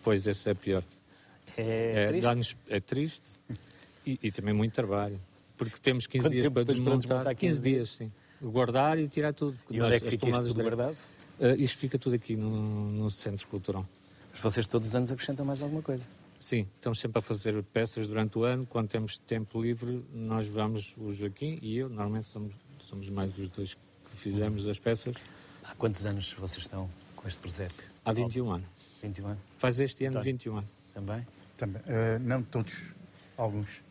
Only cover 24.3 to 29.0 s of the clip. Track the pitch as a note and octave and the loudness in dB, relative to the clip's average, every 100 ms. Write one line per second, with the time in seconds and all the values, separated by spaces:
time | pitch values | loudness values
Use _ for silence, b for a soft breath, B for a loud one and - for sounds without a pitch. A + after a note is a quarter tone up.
24.3 | G2+ G#2+ G#2+ G2+ G2+ - A#2 - B2 B | 0 0 0 -2 -2 0 0 -2 -8 B
25.3 | B B B - - A2+ F#2+ G#2 G2+ F#2+ | B B B -18 -2 0 0 -2 -2 -4
26.3 | - F#2+ - F2+ G2 F#2+ F2 - - G2+ | -8 -8 -8 -8 -8 -8 -10 -18 -14 -10
27.3 | F2+ F#2 F2 F#2 - - - - A2+ A#2+ | -10 -10 -6 -8 -8 -18 -6 0 2 2
28.3 | A#2 A#2+ F2+ F#2 - - - | 0 0 -2 -4 -14 -20 -12